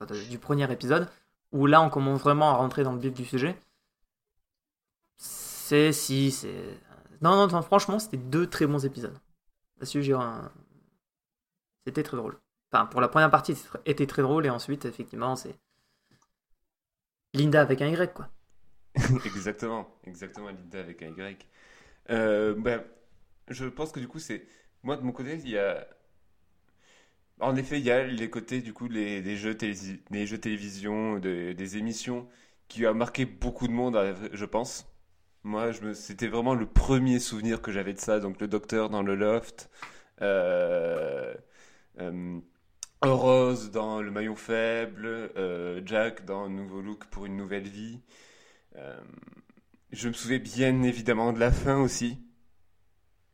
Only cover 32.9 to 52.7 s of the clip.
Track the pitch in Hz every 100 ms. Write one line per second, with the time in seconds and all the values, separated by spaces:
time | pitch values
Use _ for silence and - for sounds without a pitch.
32.9 | 110 120 - 120 95 127 - 120 117 127
33.9 | 110 98 92 107 101 104 107 123 - -
34.9 | - _ _ _ _ 104 107 117 113 107
35.9 | 104 - 98 117 117 123 127 107 - -
36.9 | 135 131 123 - 110 113 113 110 101 95
37.9 | 98 - 107 98 95 104 107 - 113 107
38.9 | 104 98 98 104 113 - - - - -
39.9 | - _ - 101 98 90 90 87 87 85
40.9 | 82 78 69 62 - _ - - _ _
41.9 | - 90 90 87 87 - _ _ - -
42.9 | - 139 127 127 127 127 123 107 110 110
43.9 | 107 104 104 110 107 - 113 113 117 113
44.9 | 101 113 113 107 - 92 87 87 87 95
45.9 | 107 117 117 92 98 98 98 98 95 101
46.9 | 104 - 101 98 98 95 101 98 101 110
47.9 | 120 _ - - _ _ _ _ - 69
48.9 | - - - - - _ _ _ _ _
49.9 | 101 117 117 117 127 107 117 131 131 127
50.9 | 120 113 113 117 113 120 127 139 139 127
51.9 | - 120 - - _ _ _ _